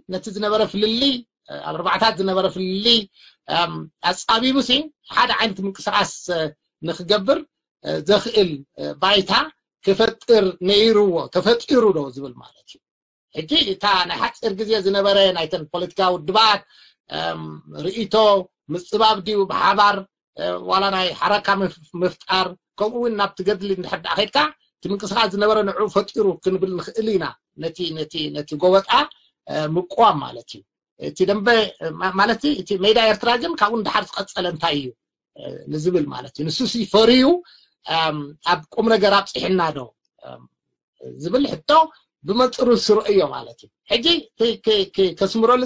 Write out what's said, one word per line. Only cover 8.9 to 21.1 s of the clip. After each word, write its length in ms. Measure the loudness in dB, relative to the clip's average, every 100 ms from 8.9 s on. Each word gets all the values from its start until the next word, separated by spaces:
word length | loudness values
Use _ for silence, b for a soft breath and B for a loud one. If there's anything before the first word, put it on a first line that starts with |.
| -2
ባይታ 360 | 2 2 2 0 -2 -8 _ _
ክፈጥር 600 | 0 2 2 0 2 4 4 0
ነይርዎ፣ 400 | 0 4 4 4 4 0 -2
ተፈጢሩ 540 | 0 2 0 2 4 4
ዶ 100 | 2 -4
ዝብል 260 | -10 -14
ማለት 320 | -16 -20 _ -20
እዩ። 120 | -20 _ _ _ _ _
ሕጂ 180 | -10 -2 -2 0
እታ 160 | -2 0 0
ናይ 140 | -2 -4
ሓፂር 340 | -6 -4 -6
ግዜ 160 | -4 -2 0
ዝነበረ 360 | 0 2 2 4 4
ናይተን 340 | 2 -4 -6 -6
ፖለቲካ 340 | -8 -6 -2 0
ውድባት፣ 520 | 0 0 2 4 2 b b b b _
እም፣ 320 | -8 -6 -8 -10 -14 -16 -10
ርእይቶ 380 | -8 -6 0 4 4 4 0 _ -10
ምፅባብ 480 | -10 -4 2 4 2
ድዩ 180 | 0 -2 0
ብሓባር፣ 500 | 0 2 4 4 2 -6 _ _ -8
እ፣ 80 | -6 -6
ዋላ 220 | -2 0 0
ናይ 180 | 0 -4